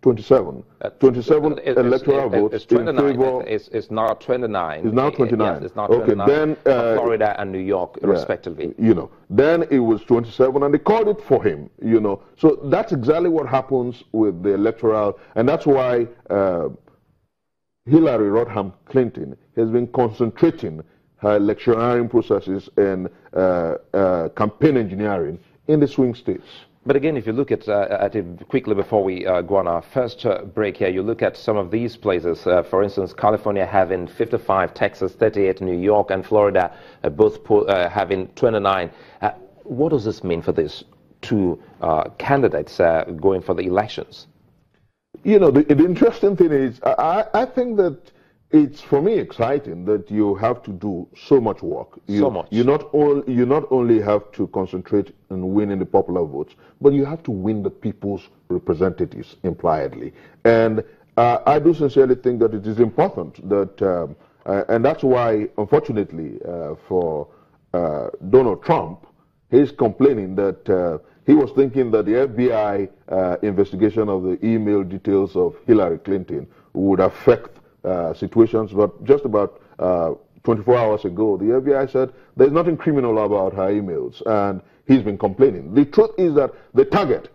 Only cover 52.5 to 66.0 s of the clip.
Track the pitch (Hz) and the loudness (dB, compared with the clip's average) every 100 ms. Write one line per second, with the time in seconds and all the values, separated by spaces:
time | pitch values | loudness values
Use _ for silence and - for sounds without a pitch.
52.5 | 107 120 151 143 151 147 143 135 123 123 | 0 2 2 0 0 2 2 -2 0 2
53.5 | 147 143 131 120 113 101 104 - - 92 | 0 0 -2 2 2 2 0 -2 -8 -6
54.5 | - 95 92 92 104 98 - _ 95 92 | -4 -6 -8 -2 -2 -2 -10 _ -8 -2
55.5 | 101 104 98 - 98 92 90 82 69 80 | -2 -2 -4 0 0 0 -2 -4 -6 -12
56.5 | _ _ _ 139 139 139 160 - 101 95 | _ _ _ 2 2 -2 -6 -8 -4 -2
57.5 | 107 98 - 113 - 101 98 - _ _ | -2 -4 -6 -10 -6 -6 -8 -10 _ _
58.5 | 90 - 82 95 - 82 - - - 92 | -6 -2 0 0 -2 -8 -8 -18 -8 -8
59.5 | 80 - 78 69 - 60 - - _ 117 | -4 -2 -2 -2 -8 -14 -16 -20 _ 4
60.5 | 117 113 110 - _ _ - 120 120 - | 4 4 0 -6 _ _ 2 2 2 2
61.5 | 147 147 160 147 139 135 127 127 123 113 | 2 2 2 0 4 4 4 0 0 0
62.5 | 107 104 107 117 - 180 185 82 - 90 | 0 -6 0 0 2 0 -2 -10 -12 -2
63.5 | 101 95 - 98 90 80 76 _ _ - | -2 -2 -2 -2 0 -4 -10 _ _ -4
64.5 | 98 - 117 120 156 135 127 117 110 107 | -4 0 0 2 0 0 2 2 0 -4
65.5 | - 104 147 151 110 | -6 0 0 0 -4